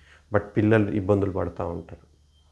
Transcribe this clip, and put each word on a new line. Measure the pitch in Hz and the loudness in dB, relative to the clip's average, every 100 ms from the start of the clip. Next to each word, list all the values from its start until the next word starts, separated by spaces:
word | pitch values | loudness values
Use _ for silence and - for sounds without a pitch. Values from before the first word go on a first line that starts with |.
| _ - _ | _ -20 _
But | 104 | -2
పిల్లలు | - - 104 113 101 | 0 0 4 4 2
ఇబ్బందులు | 104 95 101 95 | -2 0 2 2
పడతా | 92 87 - 90 | -2 -6 -6 -8
ఉంటారు. | 85 85 - _ _ _ _ _ | -8 -12 -20 _ _ _ _ _